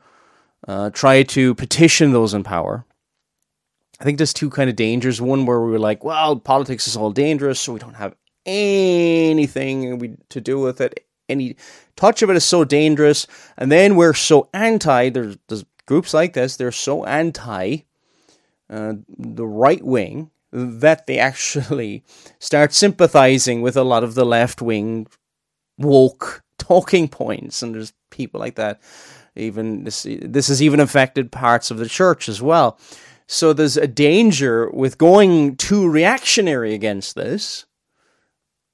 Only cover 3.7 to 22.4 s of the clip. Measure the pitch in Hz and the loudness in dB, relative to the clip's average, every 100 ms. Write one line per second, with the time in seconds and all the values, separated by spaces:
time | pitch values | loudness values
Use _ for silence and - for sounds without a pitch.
3.7 | _ _ - 147 143 151 - 151 131 131 | _ _ -8 -4 -2 -2 -4 -6 -2 -2
4.7 | 113 110 120 127 113 123 135 123 120 117 | 0 -2 -2 -2 -2 -2 0 0 0 0
5.7 | 110 107 107 - 156 151 131 - 135 135 | -2 -2 -4 -4 -2 0 0 0 0 0
6.7 | 127 - 110 107 101 147 147 139 127 - | -6 -8 -4 -4 -2 -2 -2 -4 -4 -8
7.7 | 113 117 113 98 - _ _ - 202 202 | -12 -16 -14 -14 -14 _ _ -8 -4 0
8.7 | 196 185 175 170 165 160 156 139 131 135 | 2 2 2 2 2 2 0 -2 -4 -6
9.7 | 135 127 123 117 113 _ 135 113 135 131 | -6 -8 -10 -12 -16 _ -12 -6 -4 -4
10.7 | 127 123 - _ _ - 139 127 - - | -4 -6 -8 _ _ -8 -6 -6 -10 -20
11.7 | - _ - 196 233 208 180 - 175 147 | -20 _ 0 2 2 2 2 2 2 2
12.7 | 143 156 147 147 147 - - - - 131 | 2 2 4 2 2 -4 -16 -20 -8 2
13.7 | 160 202 185 170 151 - 147 - 190 226 | 4 6 6 4 2 4 2 2 -2 -2
14.7 | 220 160 123 131 127 110 98 - 110 - | 0 2 2 2 -2 -8 -12 -12 -12 -14
15.7 | _ - 147 - 156 175 143 127 - 123 | _ -2 -2 0 -2 -2 -2 -6 -6 -8
16.7 | - - 147 - 147 165 143 113 98 95 | -6 -6 -6 -4 -4 -4 -6 -12 -8 -6
17.7 | 147 _ _ _ _ _ _ _ _ - | -8 _ _ _ _ _ _ _ _ -18
18.7 | 107 107 107 - - 117 110 113 107 131 | -12 -10 -12 -16 -18 -14 -12 -8 2 2
19.7 | 185 - 127 98 117 160 _ _ 123 123 | 2 -2 -4 -4 -10 -16 _ _ -10 -10
20.7 | 113 147 156 - 127 131 131 - 147 123 | 0 2 2 -2 -2 -2 -4 -8 -6 -6
21.7 | 143 110 104 _ _ - _ | -6 -8 -12 _ _ -20 _